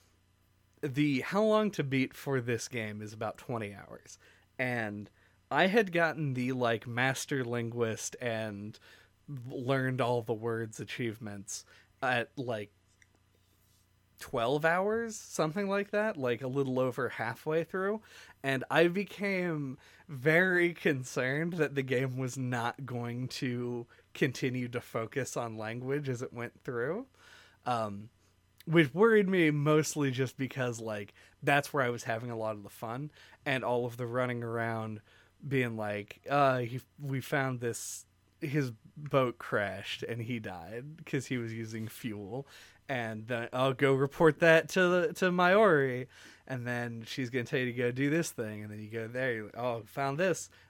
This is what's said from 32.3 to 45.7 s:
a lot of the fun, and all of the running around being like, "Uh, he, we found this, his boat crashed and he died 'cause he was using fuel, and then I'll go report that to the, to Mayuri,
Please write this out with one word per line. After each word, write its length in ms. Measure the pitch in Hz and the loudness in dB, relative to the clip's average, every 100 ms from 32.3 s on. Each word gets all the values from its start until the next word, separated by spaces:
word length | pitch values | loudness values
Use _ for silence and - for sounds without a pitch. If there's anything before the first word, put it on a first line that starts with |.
a 60 | 117 | -4
lot 200 | 110 107 | -4 -6
of 80 | |
the 40 | 98 | -10
fun, 400 | - 117 120 147 - - - - | -10 -8 -6 -8 -12 -20 -10 -2
and 180 | 131 | -2
all 220 | 110 123 120 | 2 0 0
of 100 | 117 | -4
the 100 | 123 | -4
running 360 | 120 123 120 | -2 -2 -2
around 580 | 117 113 113 113 110 107 - - _ _ 147 | -4 -2 -2 -2 -4 -8 -14 -20 _ _ -2
being 300 | 131 123 113 | 0 0 -2
like, 440 | 104 104 101 - - | -4 -4 -6 -14 -2
"Uh, 300 | 143 139 127 | 4 4 4
he, 220 | 120 127 - - | -2 -6 -12 -14
we 200 | 147 135 | -6 -6
found 400 | - 147 135 127 | -2 -2 0 -2
this, 440 | 120 113 - - - _ _ _ | -4 -4 -8 -12 -16 _ _ _
his 300 | 160 143 135 110 - - | -2 0 0 -4 -16 -14
boat 420 | 147 139 127 - | 0 2 2 0
crashed 640 | - 117 101 95 98 - | -2 0 0 -2 -8 -8
and 180 | - 117 | -6 -6
he 160 | 113 120 | -4 -4
died 640 | 110 90 85 113 143 160 165 | -6 -10 -10 -10 -12 -14 -4
'cause 200 | 143 117 | -4 -2
he 120 | 127 | -4
was 140 | 113 | -4
using 360 | 113 113 113 110 | -6 -6 -6 -8
fuel, 580 | - 120 104 98 120 143 - - - - | -8 -8 -6 -8 -8 -10 -18 -20 -20 -6
and 380 | 131 117 110 113 | -4 -4 -6 -4
then 220 | 120 117 | -4 -4
I'll 200 | 127 135 | 0 2
go 220 | 131 139 | 4 4
report 440 | 135 139 - 160 151 | 6 2 6 6 8
that 280 | 165 165 151 | 8 8 6
to 100 | - 180 | 4 4
the, 240 | 180 170 | 4 2
to 160 | 180 185 | 2 2
Mayuri, 760 | 180 180 196 220 | 4 6 8 8